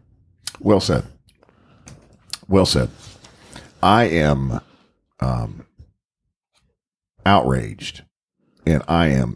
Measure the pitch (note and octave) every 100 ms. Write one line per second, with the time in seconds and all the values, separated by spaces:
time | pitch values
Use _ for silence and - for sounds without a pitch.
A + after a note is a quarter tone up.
0 | _ _ _ _ - - G2 G2 - C#2
1 | - - _ _ _ _ _ _ - -
2 | _ _ - - - F#2+ F2+ - A#1 -
3 | - - - - - - - _ F#2 G#2+
4 | A#2 E2 D2+ C#2 C2+ A1+ - _ _ _
5 | _ _ B1+ A#1+ A1 G1+ - - - _
6 | _ _ _ _ _ _ _ _ _ _
7 | _ _ F#2+ G2+ B1+ C2 G#1+ G1+ - -
8 | - _ _ _ _ _ - D2+ - E2+
9 | E2 C2 A#1